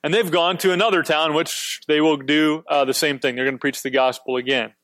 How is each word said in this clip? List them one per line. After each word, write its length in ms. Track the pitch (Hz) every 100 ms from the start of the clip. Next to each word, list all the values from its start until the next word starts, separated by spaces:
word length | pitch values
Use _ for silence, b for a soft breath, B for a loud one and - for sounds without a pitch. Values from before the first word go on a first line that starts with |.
And 80 | 151
they've 200 | 196 202
gone 260 | 175 170 180
to 140 | 190
another 320 | 180 220 185
town, 320 | 151 151 160 151
which 460 | 165 - - - -
they 140 | 151
will 160 | 156 151
do, 460 | 135 151 156 156 -
uh, 160 | 147
the 120 | 135 131
same 240 | 156 139
thing. 160 | 139 123
They're 100 | 131
gonna 140 | 131
preach 240 | 143 135
the 80 | 135
gospel 460 | 131 131 123 - 127
again. 360 | 123 135 110 _